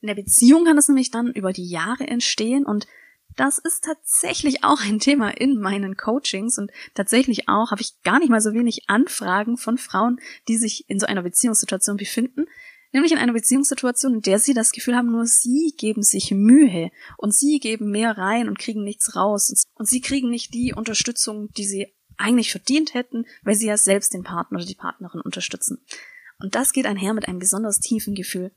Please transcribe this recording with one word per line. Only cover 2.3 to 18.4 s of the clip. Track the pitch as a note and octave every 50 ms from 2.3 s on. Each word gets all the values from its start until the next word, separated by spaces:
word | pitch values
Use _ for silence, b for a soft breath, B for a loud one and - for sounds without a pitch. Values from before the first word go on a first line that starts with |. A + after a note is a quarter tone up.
| - - G#3+ A3+ B3 C#4 C#4
und | - G#3+ G#3 - b b b b b b b b _ -
das | - C4 C#4 C#4
ist | - _ E4 - - -
tatsächlich | D#4 D#4 _ _ - - - - F4 E4+ - - D4+ C4 - -
auch | - D4+ C#4
ein | G#3+ G3+ G#3+ G#3+
Thema | - C4+ C#4+ C#4+ A3+ G3+
in | - - A#3 C4+ C#4 A3
meinen | G3+ F#3+ G3 G3+ G3 F#3+ F#3+
Coachings | - - - A3+ C#4+ - - - F#3+ G#3 A#3 -
und | - G3+ G3+ B B B B B
tatsächlich | - G3 - A3+ A#3+ C4 C4 A3+ G3 - -
auch | G3+ G#3 A3+ A#3
habe | G#3+ G3+
ich | A#3 - _ _
gar | _ C4+ - -
nicht | F4+ C4+
mal | A#3 A3
so | G#3 G#3+ G#3
wenig | A3+ A#3+ A#3 G#3+ - -
Anfragen | - G3 A3+ C#4+ F#4 - - G#3 F#3+ F#3 G3 G#3+ A#3 A#3
von | B3 - - A#3
Frauen, | B3+ - - - F#3+ G#3+ A#3+ B3 B3 B B B B B
die | - A3+
sich | A3+ A#3 G#3+ - - - _
in | G3+ G3
so | G#3
einer | - G#3+ G3 F3
Beziehungssituation | F3 - - - B3 A3 - - - F#3+ F#3 - - G3+
befinden. | G3+ G3+ - - A#3 A3+ B3+ _ - D#4 B B B B B B B B B -
Nämlich | C4 D4 E4
in | E4
einer | - - A#3+ A#3
Beziehungssituation, | A3+ G#3+ - B3+ C4+ C#4+ - C#4 - - B3 A#3+ - - C4+ A#3+
in | A3
der | G#3 G3+ F#3+ G#3+
sie | - - C4+
das | A#3+ A3 -
Gefühl | - - - B3 A#3+
haben, | A#3+ A#3+ A#3+
nur | A3+ A#3 A#3
sie | A#3 - - - A#3+ B3 D4 E4 D#4 -
geben | - - G#3+ A3 A3 G3+
sich | - - F#3+ - -
Mühe | G3+ G3 G3+ A3 B3 D4 D4+ A#3+ F3 E3+ E3 F3 B B B B B
und | B - G#3+ G#3
sie | - C#4 C#4+ D4+ C#4+
geben | - A3 A3 A3 G#3 G#3
mehr | G3+ G#3 A3+ A#3 G#3+
rein | G#3 F#3 G3 G#3+ A#3